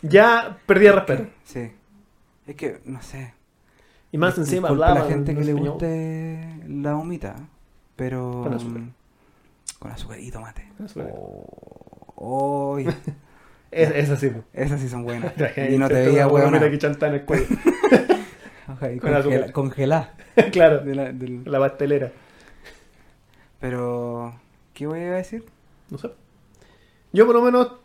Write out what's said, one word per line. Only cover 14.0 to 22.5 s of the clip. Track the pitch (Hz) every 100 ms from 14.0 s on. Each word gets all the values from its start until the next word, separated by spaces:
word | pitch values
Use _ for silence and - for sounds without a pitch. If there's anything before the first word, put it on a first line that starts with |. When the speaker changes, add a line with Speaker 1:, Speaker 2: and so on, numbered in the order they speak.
| 147 139
Speaker 1:
sí, | 135
po. | 113 -
Speaker 2:
Esas | - 135 143
sí | 131
son | 123
buenas. | 120 120 175
Speaker 1:
<laughs> | -
Traje | 139 - 135
Speaker 2:
Y | 135
no | 135
te | 135
Speaker 1:
ahí | 131
Speaker 2:
veía | 143 143
Speaker 1:
una |
Speaker 2:
hueona. | 147 139 151
Speaker 1:
gomita | 151
que | 143
chantaba | 147 143 151
en | 143
el |
cuello. | - 143 - 220 - - 392 - -
Speaker 2:
<laughs> | 359 214 - - - -
Ajá, | 131 131
y | 123
Speaker 1:
Con | 151
Speaker 2:
congela-, | 147
Speaker 1:
azúcar. | 139 135 131
Speaker 2:
congelá. | 147 135 131 135 160 131 - -
Speaker 1:
<laughs> | - -
Claro. | 185 160 147
Speaker 2:
De | 139
la, | 139 131
del | 131 127 123
Speaker 1:
La | 127 139
pastelera. | 135 - 143 147 127 - - - -